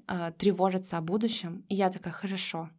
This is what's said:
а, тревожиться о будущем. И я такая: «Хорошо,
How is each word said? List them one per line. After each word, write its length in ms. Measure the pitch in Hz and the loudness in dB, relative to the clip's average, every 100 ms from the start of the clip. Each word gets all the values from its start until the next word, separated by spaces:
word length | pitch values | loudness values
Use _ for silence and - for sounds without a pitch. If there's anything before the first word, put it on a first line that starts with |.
| - | -6
а, 240 | 180 170 | -4 -4
тревожиться 680 | 165 190 185 190 185 190 170 | 2 2 4 4 4 0 -2
о 20 | |
будущем. 560 | 165 208 226 226 170 175 - | 0 2 2 0 -4 -8 -2
И 60 | |
я 160 | 196 190 | 2 2
такая: 220 | 190 170 | 2 -6
«Хорошо, 560 | 165 196 190 - 170 160 | -6 -4 -4 -4 -6 -8